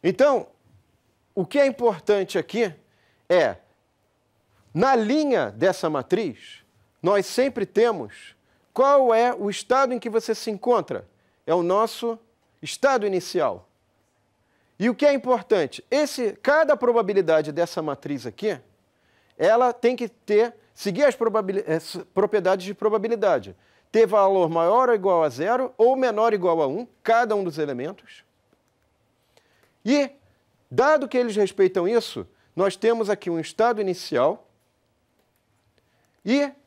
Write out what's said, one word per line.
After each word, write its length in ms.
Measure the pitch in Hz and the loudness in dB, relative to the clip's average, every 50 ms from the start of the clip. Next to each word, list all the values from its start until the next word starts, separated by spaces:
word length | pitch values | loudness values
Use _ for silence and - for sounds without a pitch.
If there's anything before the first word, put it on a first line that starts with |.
Então, 460 | - 170 190 - 262 294 269 208 - - _ _ _ _ _ _ _ _ _ _ _ _ _ _ _ _ _ | 0 -2 2 2 2 2 2 0 -4 -8 _ _ _ _ _ _ _ _ _ _ _ _ _ _ _ _ _
o 100 | 196 180 | -6 -6
que 140 | - - 285 | -2 0 2
é 80 | 285 | 2
importante 720 | 269 - - 240 233 202 160 _ - 208 202 185 - - 185 | 2 0 0 -2 -2 -2 -2 _ 0 0 0 0 -2 -4 -4
aqui 340 | 151 - - 226 233 190 151 _ _ _ _ _ _ _ _ _ _ _ | -4 -4 -4 -4 -4 -4 -4 _ _ _ _ _ _ _ _ _ _ _
é, 260 | 175 180 151 113 90 - _ _ _ _ _ _ _ _ _ _ _ _ _ _ _ _ _ _ _ _ _ _ - | 2 2 2 2 -2 -6 _ _ _ _ _ _ _ _ _ _ _ _ _ _ _ _ _ _ _ _ _ _ -2
na 220 | 156 220 269 269 | 0 2 2 2
linha 540 | 233 220 208 269 311 302 285 247 185 135 104 | 2 2 0 0 0 0 0 0 0 0 -2
dessa 400 | 101 113 151 190 180 - - 160 | -4 0 0 0 0 0 -4 -4
matriz, 760 | 151 139 123 _ 180 208 220 151 110 - - - - - _ _ _ _ _ _ _ _ | -4 -4 -2 _ -2 -2 -2 -6 -8 -12 -20 -20 -20 -20 _ _ _ _ _ _ _ _
nós 240 | - 175 202 202 185 | -2 0 0 0 0
sempre 400 | - - - 262 277 240 240 202 | -2 -2 0 0 0 -2 -6 -8
temos 720 | - _ - 226 240 214 165 120 98 - - - - _ _ _ _ _ _ _ _ _ | -2 _ 2 2 2 0 -4 -8 -12 -14 -20 -20 -20 _ _ _ _ _ _ _ _ _
qual 400 | - 262 269 285 277 269 240 226 | 2 4 4 6 4 4 4 4
é 200 | 220 240 247 - | 4 2 2 0
o 160 | - 202 202 | -2 -6 -6
estado 440 | 190 - - _ 247 262 277 240 254 | -6 -8 -2 _ 2 2 2 0 -2
em 60 | 233 | -6
que 100 | - 233 | -6 -4
você 260 | 214 226 - - 220 | -4 -4 -2 -2 -6
se 160 | - - 226 | -6 -6 -8
encontra. 560 | 214 190 - 240 247 208 165 - 131 98 98 _ _ _ _ _ _ _ _ | -8 -4 0 0 0 0 0 -4 -8 -10 -10 _ _ _ _ _ _ _ _
É 60 | - 160 | -2 0
o 100 | 180 170 | 0 0
nosso 560 | 175 185 208 226 220 - - 240 233 226 226 _ _ _ _ _ _ _ _ | 0 0 0 0 -2 -4 -8 -8 -8 -8 -8 _ _ _ _ _ _ _ _
estado 460 | - 147 - - - 277 269 240 208 | -14 -14 -6 0 0 2 2 2 -2
inicial. 640 | 208 190 180 185 - - 180 147 120 92 92 _ _ _ _ _ _ _ _ _ _ _ _ _ _ _ _ _ _ _ _ _ _ _ | -2 -4 -4 -6 -4 -4 -2 -2 -2 -2 -6 _ _ _ _ _ _ _ _ _ _ _ _ _ _ _ _ _ _ _ _ _ _ _
E 120 | _ 185 240 | _ -2 -2
o 40 | 226 | 0
que 120 | - 294 | 2 2
é 80 | 294 277 | 2 2
importante? 680 | 269 - 247 254 214 185 _ 220 190 151 127 - - _ _ | 2 0 -2 -2 -2 0 _ 0 0 0 -2 -6 -16 _ _
Esse, 440 | 247 285 302 277 - - 240 208 - | 0 0 0 -2 -4 -4 -6 -6 -6
cada 420 | - - 262 285 311 320 285 294 | -4 0 2 2 2 4 2 2
probabilidade 760 | - 254 240 233 233 220 180 208 196 185 160 160 156 151 156 | 2 2 2 2 2 0 2 0 0 2 2 2 2 0 -2
dessa 300 | 147 165 170 170 - 170 | -4 -4 -4 -4 -4 -6
matriz 440 | 160 151 139 - - 147 143 131 110 | -6 -6 -8 -8 -8 -10 -10 -8 -8
aqui, 340 | 120 104 - 202 214 180 127 _ _ _ _ _ _ _ _ _ _ _ _ _ _ _ | -12 -12 -6 -6 -6 -6 -6 _ _ _ _ _ _ _ _ _ _ _ _ _ _ _
ela 340 | - 156 180 220 240 254 247 | -2 2 2 4 4 2 0
tem 240 | 233 - - 240 254 | 0 0 -2 -2 0
que 140 | - 240 214 | -2 -8 -10
ter, 440 | _ _ _ - 208 208 226 240 226 _ _ _ _ | _ _ _ 0 2 2 2 2 -2 _ _ _ _
seguir 320 | - - 202 175 208 294 | -8 -6 -6 0 2 2
as 100 | 277 - | 2 2
probabili-, 480 | - 226 226 196 220 202 185 196 196 - | 0 -4 -2 0 -2 -4 -2 -6 -6 -2
as 320 | - 160 165 - - - 175 - _ _ | -2 -4 -4 -4 -8 -14 -14 -14 _ _
propriedades 520 | 190 202 208 - 208 170 185 190 190 180 | -2 -2 0 0 0 2 0 0 0 -4
de 80 | 190 202 | -12 -10
probabilidade. 800 | _ 208 220 208 220 196 226 233 208 208 196 165 127 95 98 90 _ _ _ _ _ _ _ | _ -2 0 0 0 -2 -2 -2 0 2 2 2 0 -2 -8 -20 _ _ _ _ _ _ _
Ter 140 | - 220 226 | 2 2 2
valor 440 | 180 202 208 196 190 196 190 175 156 | 4 4 4 4 4 4 2 2 2
maior 400 | 165 165 165 175 208 247 262 240 | 0 0 2 4 4 4 4 2
ou 60 | 233 | 0
igual 280 | 214 185 196 180 170 160 | 0 2 0 2 2 0
a 60 | 151 | 0
zero 440 | 117 123 160 202 240 254 262 - - | -2 -4 -2 -2 0 -2 -2 -6 0
ou 180 | - 220 247 269 | 2 2 4 4
menor 380 | 269 254 247 214 208 226 233 214 | 2 0 -2 0 0 0 0 0
ou 20 | |
igual 260 | 202 175 180 165 165 | 0 0 0 2 2
a 60 | 151 | 0
um, 200 | 131 143 202 247 _ _ _ | -2 -2 -6 -10 _ _ _
cada 340 | _ - 226 233 247 214 214 | _ 2 2 2 2 0 -2
um 80 | 208 190 | -4 -4
dos 140 | 175 147 | -6 -6
elementos. 680 | 156 151 143 131 120 131 160 208 - _ - - - _ _ _ _ _ _ _ _ _ _ _ _ _ _ _ _ _ _ _ _ _ _ _ _ _ _ _ _ _ _ _ _ _ | -6 -6 -6 -6 -8 -8 -10 -12 -14 _ -20 -20 -20 _ _ _ _ _ _ _ _ _ _ _ _ _ _ _ _ _ _ _ _ _ _ _ _ _ _ _ _ _ _ _ _ _
E, 280 | 208 277 285 277 254 - _ _ _ _ _ _ _ _ _ _ _ | 0 2 2 0 -2 -6 _ _ _ _ _ _ _ _ _ _ _
dado 380 | 127 123 254 294 311 302 285 | 0 2 4 4 4 2 0
que 100 | 226 - | -2 -2
eles 180 | 254 247 233 196 | -2 -2 0 0
respeitam 520 | 214 202 190 - - 190 185 185 190 170 | 0 -2 -2 2 0 0 2 2 0 -2
isso, 400 | 190 233 233 220 - - 120 90 _ _ _ _ _ _ | 0 0 0 -2 -2 -12 -12 -14 _ _ _ _ _ _
nós 200 | 165 190 196 185 | -2 -2 -2 -2
temos 340 | - - 220 233 226 220 196 | 0 0 0 0 0 0 -4
aqui 220 | 208 202 - 185 | -4 -4 -4 -6
um 80 | 170 165 | -6 -6
estado 420 | 156 - - - 220 240 240 214 | -6 -8 -2 0 0 0 0 -2
inicial 640 | 208 190 175 180 - - 151 120 127 151 202 - _ _ _ _ _ _ _ _ _ _ _ _ _ _ _ _ _ _ _ _ _ _ _ _ _ _ _ _ _ _ _ _ _ _ _ _ _ | -4 -4 -4 -6 -8 -4 0 0 2 0 0 -4 _ _ _ _ _ _ _ _ _ _ _ _ _ _ _ _ _ _ _ _ _ _ _ _ _ _ _ _ _ _ _ _ _ _ _ _ _
e 280 | 196 247 285 285 277 269 _ _ | -2 0 0 0 -2 -6 _ _